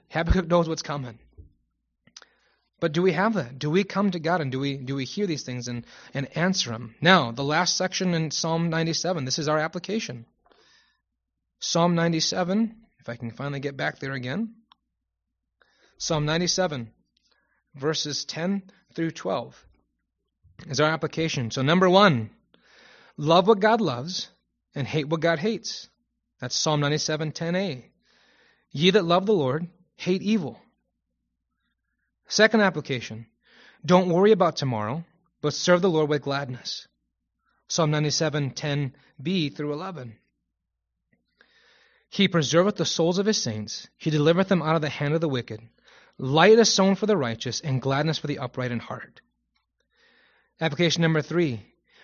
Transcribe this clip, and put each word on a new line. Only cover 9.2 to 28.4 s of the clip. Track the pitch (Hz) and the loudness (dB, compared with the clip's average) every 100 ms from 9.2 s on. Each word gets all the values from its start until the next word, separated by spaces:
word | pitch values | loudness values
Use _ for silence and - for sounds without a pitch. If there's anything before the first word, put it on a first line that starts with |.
this | 131 147 | -4 -4
is | 151 | 0
our | 151 | 0
application. | 160 175 - 220 - 123 117 _ _ _ _ _ _ _ _ _ _ _ _ _ | -2 -6 -6 -6 -6 -12 -16 _ _ _ _ _ _ _ _ _ _ _ _ _
Psalm | - 175 175 | -4 2 2
ninety-seven, | 170 170 160 - 185 180 202 226 - _ _ | 2 2 0 -2 -2 -2 0 -2 -6 _ _
if | - | -14
I | 117 | -10
can | 117 | -10
finally | 107 143 139 | -8 -8 -6
get | 139 139 | -8 -6
back | 151 - | -6 -6
there | 135 | -8
again. | 135 123 165 226 - _ _ _ _ _ _ _ _ _ _ _ _ _ - | -6 -6 -6 -6 -10 _ _ _ _ _ _ _ _ _ _ _ _ _ -10
Psalm | - 156 151 | -4 -2 0
ninety-seven, | 160 175 - 180 139 113 _ _ _ _ _ _ _ _ | 0 0 0 -2 -4 -10 _ _ _ _ _ _ _ _
verses | 139 143 147 151 139 - | -6 -4 -2 -4 -8 -8
ten | 156 180 196 190 _ _ | -6 -4 -4 -6 _ _
through | - 165 | -6 -6
twelve | - 185 151 127 - _ _ _ _ _ _ _ _ _ - 156 | -4 -4 -4 -6 -14 _ _ _ _ _ _ _ _ _ -20 -8
is | 131 | -2
our | 151 | 0
application. | 160 160 - 160 147 113 | 0 -4 -4 -4 -4 -6
So | 135 | -2
number | 135 180 185 | 2 4 6
one, | 185 202 123 113 - _ _ _ _ - - - - | 6 6 4 -2 -12 _ _ _ _ -20 -20 -18 -4
love | 147 170 190 | 4 4 6
what | 214 | 4
God | 214 226 | 4 4
loves | 180 120 160 190 - _ _ _ _ | 0 -2 -6 -10 -12 _ _ _ _
and | 147 120 | -8 -4
hate | 156 147 | -2 -2
what | 165 | 0
God | 170 160 | 0 0
hates. | 208 214 - - - _ _ _ _ _ | -2 -4 -8 -12 -16 _ _ _ _ _
That's | 127 | -6
Psalm | - 165 151 | -2 0 2
ninety-seven | 143 151 - 151 156 | 2 0 -2 -4 -6
ten | - 165 180 | -6 -4 -2
A. | 196 127 - _ _ _ _ _ | -4 -8 -14 _ _ _ _ _